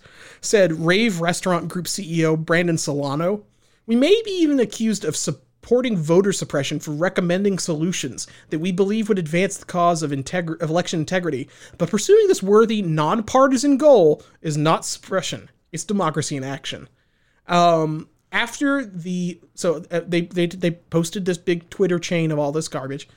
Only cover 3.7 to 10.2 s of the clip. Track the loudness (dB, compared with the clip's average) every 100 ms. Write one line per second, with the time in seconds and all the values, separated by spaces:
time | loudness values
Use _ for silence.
3.7 | _ -2 2 4 4 2 0 2 2 0
4.7 | 0 -2 -2 -4 -4 -4 -6 _ _ 0
5.7 | 2 2 -2 2 4 4 0 -4 -4 -4
6.7 | -6 -6 -2 -2 0 0 0 0 -2 -4
7.7 | -4 -2 -4 -6 -10 -14 -16 -8 -6 -2
8.7 | 0 0 0 -2 -2 -2 0 -2 -4 -8
9.7 | 0 2 2 -2 -6